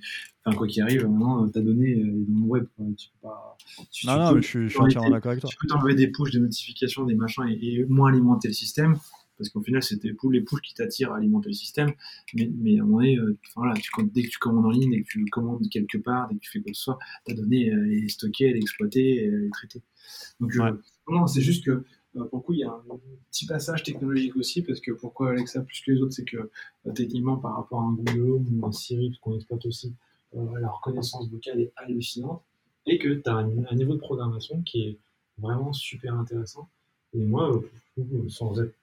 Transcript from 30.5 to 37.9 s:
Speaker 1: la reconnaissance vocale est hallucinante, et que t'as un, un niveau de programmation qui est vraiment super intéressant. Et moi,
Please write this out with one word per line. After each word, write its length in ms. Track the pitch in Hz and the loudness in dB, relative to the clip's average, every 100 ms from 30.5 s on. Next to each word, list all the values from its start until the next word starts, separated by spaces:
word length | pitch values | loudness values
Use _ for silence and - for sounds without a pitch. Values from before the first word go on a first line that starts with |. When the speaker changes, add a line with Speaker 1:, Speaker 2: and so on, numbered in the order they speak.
| 117 | -4
Speaker 1:
la 80 | 113 | -6
reconnaissance 580 | - - 127 120 131 113 | -6 -6 -6 -6 -6 -8
vocale 320 | 113 - 120 | -10 -6 -2
est 120 | 120 - | -2 -4
hallucinante, 680 | 123 120 120 120 131 170 _ _ _ _ - | -8 -6 -6 -8 -8 -8 _ _ _ _ 0
et 100 | - | 2
que 160 | 143 | 2
t'as 220 | 143 127 | -2 0
un, 160 | 110 110 117 123 | 0 0 -2 -2
un 40 | |
niveau 180 | 123 135 | 0 0
de 60 | 151 | -2
programmation 640 | - 131 120 113 - 165 | -4 -6 -4 -6 -6 -6
qui 180 | 170 120 107 | -4 -4 -4
est 100 | 104 _ _ _ - | -8 _ _ _ -10
vraiment 380 | 107 123 143 | -4 -2 -2
super 400 | 139 - - 123 120 | -6 -10 -10 -6 -4
intéressant. 520 | 117 117 110 - 156 _ _ _ _ | -4 -6 -8 -12 -20 _ _ _ _
Et 100 | 117 | -2
moi, 280 | 107 120 160 113 - - _ | 0 2 2 2 -2 -12 _